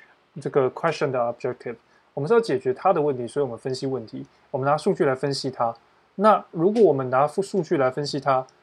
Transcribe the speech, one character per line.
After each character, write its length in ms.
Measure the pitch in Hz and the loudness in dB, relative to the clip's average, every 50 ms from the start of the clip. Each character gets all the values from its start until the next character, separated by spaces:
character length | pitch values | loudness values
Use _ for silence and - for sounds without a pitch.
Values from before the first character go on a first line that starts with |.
| - _ _ _ _ _ - 156 | -20 _ _ _ _ _ -14 -10
这 120 | - 147 | -6 -2
个 180 | - 143 131 127 | 0 2 2 2
question 400 | - - - 165 147 - 160 139 | 0 -2 -2 -2 -2 0 -2 -2
的 80 | 127 127 | 0 0
objective。 600 | 117 117 120 - - 131 123 - - 123 117 - _ _ _ _ _ _ - | -2 -2 -2 -4 -6 -6 -6 -6 -10 -12 -12 -12 _ _ _ _ _ _ -8
我 80 | 131 | -4
们 60 | 139 165 | 0 2
是 80 | 233 | 2
要 40 | 233 | 2
解 200 | 226 190 143 127 | 2 2 0 -2
决 120 | - 131 | 0 -2
它 220 | 127 - - 190 196 | -2 0 2 2 2
的 80 | 160 | 2
问 160 | 147 147 135 123 | 2 0 -2 -2
题， 80 | 120 | -4
所 160 | 113 - 143 | -6 -4 -4
以 20 | 143 | -4
我 60 | 123 | -4
们 80 | 117 104 | -4 -8
分 160 | - 135 131 | -8 -8 -6
析 140 | 127 139 135 | -6 -6 -4
问 180 | 131 123 113 | -6 -6 -8
题， 180 | 107 - 131 139 - _ _ _ _ | -10 -14 -14 -14 -16 _ _ _ _
我 60 | - 131 | -6 -2
们 80 | 131 143 | 0 0
拿 100 | 147 151 | 0 0
数 160 | - 208 175 | 2 0 0
据 100 | - 180 | 2 2
来 120 | 143 131 | 0 0
分 180 | 131 - 143 139 | 0 -2 -4 -4
析 160 | 135 - 135 | -2 -4 -6
它。 260 | - - 123 117 113 - _ _ _ _ _ _ _ - | -4 -2 -2 -2 -4 -6 _ _ _ _ _ _ _ 2
那 240 | 196 220 202 - - - | 4 4 4 4 2 -4
如 220 | - 170 160 196 | -4 0 0 2
果 100 | 214 240 | 4 6
我 100 | 214 170 | 6 6
们 200 | 143 135 131 127 | 4 2 0 0
拿 160 | 127 131 143 151 | 2 2 2 2
数 340 | - - 190 - - 196 | 0 -4 -6 -4 -2 -4
据 160 | 160 - 175 147 | -2 0 0 2
来 140 | 135 - | 2 0
分 120 | - 151 147 | 0 -2 -6
析 160 | 139 - 143 | -4 -4 -4
它， 240 | 139 143 131 131 131 - _ _ | 0 0 0 0 0 -4 _ _